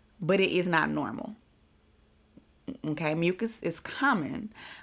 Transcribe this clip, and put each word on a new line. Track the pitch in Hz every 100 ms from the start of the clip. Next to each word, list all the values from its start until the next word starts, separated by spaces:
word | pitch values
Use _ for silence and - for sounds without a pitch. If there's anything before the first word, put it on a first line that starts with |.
| _ -
but | 160 190
it | 190
is | 180 180
not | 160 151
normal. | 151 - - - 214 _ _ _ _ _ _ _ _ _ - - _ - -
Okay, | 156 151 156
mucus | 160 170 180 226 -
is | - 165
common, | - - 269 220 143 - 214 - - -